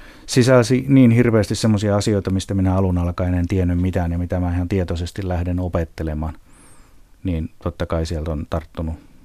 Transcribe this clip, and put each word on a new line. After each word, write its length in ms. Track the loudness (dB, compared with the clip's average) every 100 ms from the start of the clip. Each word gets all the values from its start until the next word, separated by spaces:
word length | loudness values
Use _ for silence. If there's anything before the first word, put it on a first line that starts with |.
| -20 -20 -2
sisälsi 600 | 2 6 4 4 0 4
niin 240 | 6 6
hirveästi 440 | 6 4 2 0 0
semmosia 400 | 2 2 2 0
asioita, 360 | 2 0 0
mistä 220 | -4 -2
minä 220 | 0 0 2
alun 220 | 2 0
alkaen 360 | -2 -2 -2
en 140 | 0 0
tiennyt 340 | 0 0 0
mitään 300 | 0 -2 -2
ja 60 | -4
mitä 220 | -4 -2
mä 120 | -2
ihan 160 | -2 -2
tietoisesti 600 | -2 -2 -4 -6 -6 -4
lähden 320 | -4 -2 -4
opettelemaan, 760 | -2 -4 -4 -6 -6 -4 -6 -10 -20 -20 -20 -20 -20 -20 -20 -10
niin 260 | -6 -4 -6 -8
totta 220 | -10 -8 -6
kai 200 | -4 -4
sieltä 260 | -6 -6
on 160 | -6 -6
tarttunut 460 | -8 -8 -8 -8 -8 -14 -20